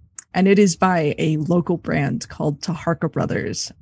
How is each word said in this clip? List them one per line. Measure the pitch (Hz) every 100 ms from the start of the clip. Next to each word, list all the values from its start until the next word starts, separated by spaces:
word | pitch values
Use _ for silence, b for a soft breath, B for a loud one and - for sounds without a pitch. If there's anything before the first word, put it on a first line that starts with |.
| _ - -
and | 175 190
it | 202
is | 202
by | - 185 175 147 -
a | 160 156
local | 151 175 175 170
brand | - 156 143 - -
called | - 151 147
Taharka | - 170 - 165 165
Brothers | - - - - - - -